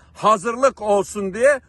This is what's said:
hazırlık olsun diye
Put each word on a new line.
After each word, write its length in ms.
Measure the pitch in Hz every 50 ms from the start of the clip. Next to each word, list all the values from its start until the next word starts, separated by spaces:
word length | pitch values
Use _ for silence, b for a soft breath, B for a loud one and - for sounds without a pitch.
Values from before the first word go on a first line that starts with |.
| b b b
hazırlık 680 | - 185 208 220 202 170 233 233 247 269 269 - -
olsun 520 | 208 214 202 202 185 - - 208 196 190 180
diye 280 | 220 247 285 285 254 -